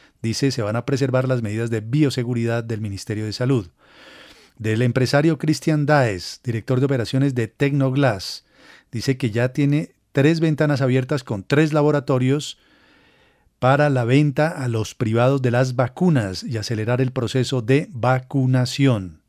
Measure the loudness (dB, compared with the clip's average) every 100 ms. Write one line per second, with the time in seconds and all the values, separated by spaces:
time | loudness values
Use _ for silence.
0 | _ _ -6 -2 -2 -2 -2 -4 -4 -2
1 | 0 0 0 -2 -2 -4 -4 -4 -2 0
2 | 0 0 -4 -2 -2 -2 -4 -6 -6 -8
3 | -8 -6 -6 -4 0 0 -2 _ _ -20
4 | -20 -20 -20 -20 _ -8 -4 0 0 0
5 | 2 2 2 0 0 -2 0 0 2 2
6 | 2 -2 -8 -10 -6 -6 -2 0 0 0
7 | -2 0 0 0 -4 -2 0 0 0 2
8 | 0 0 -6 -14 _ _ -20 -20 _ -6
9 | -4 -2 -2 0 -2 0 0 0 -2 _
10 | _ 2 2 4 2 2 0 2 2 0
11 | 0 -4 -4 -8 0 2 2 2 2 2
12 | 0 0 2 0 -4 -14 _ _ _ _
13 | _ _ _ _ _ _ 2 4 4 2
14 | 4 4 4 2 -2 -2 -2 -2 -4 -4
15 | 0 2 4 2 2 2 0 0 -4 0
16 | 2 2 0 -6 -6 -6 -4 -4 0 0
17 | 0 -2 -2 -2 -2 -2 2 0 0 -2
18 | 0 0 -2 -2 2 2 0 2 2 2
19 | -4 -14